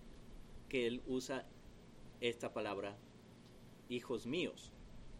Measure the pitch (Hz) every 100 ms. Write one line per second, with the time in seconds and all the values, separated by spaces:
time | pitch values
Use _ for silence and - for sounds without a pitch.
0 | - - - - - - - 131 117 123
1 | 131 127 135 131 - - - - - -
2 | - - 120 117 120 113 107 98 101 104
3 | - - - - - - - - - 123
4 | - 113 113 165 131 - - - - -
5 | -